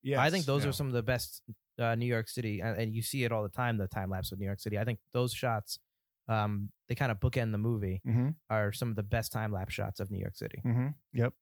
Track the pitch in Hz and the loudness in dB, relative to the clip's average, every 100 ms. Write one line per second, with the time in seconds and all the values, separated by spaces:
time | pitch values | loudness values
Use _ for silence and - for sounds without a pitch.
0 | 131 135 139 185 139 139 143 127 143 123 | 0 4 4 4 2 2 2 0 0 0
1 | 113 123 - - - 110 _ - 117 117 | 2 0 -2 -12 -16 -18 _ -2 0 2
2 | 120 117 110 - 113 104 107 101 113 110 | 2 0 0 -4 -2 0 -2 0 0 0
3 | 107 139 120 113 104 - 123 110 95 - | -2 0 0 2 -2 0 0 0 0 -2
4 | 95 95 - 95 98 98 - 104 113 110 | -2 -2 -4 -4 -4 -2 -2 -2 -2 -4
5 | _ 123 123 - 127 113 - - _ _ | _ 0 0 0 -2 -2 -4 -12 _ _
6 | _ _ - 110 104 104 101 _ _ 123 | _ _ -2 0 2 0 -4 _ _ 0
7 | 135 104 131 127 113 107 110 113 98 95 | 0 2 2 2 0 0 0 0 0 -2
8 | - 117 131 160 _ 110 104 101 120 110 | 2 2 2 -2 _ 2 2 0 -2 -2
9 | 104 117 110 113 110 101 95 - 101 - | 0 0 0 -2 -2 -2 -4 -4 -4 -4
10 | 95 95 95 - - - 123 120 131 147 | -6 -4 -6 -6 -8 -4 0 0 0 -4
11 | _ 127 120 - | _ 0 0 -2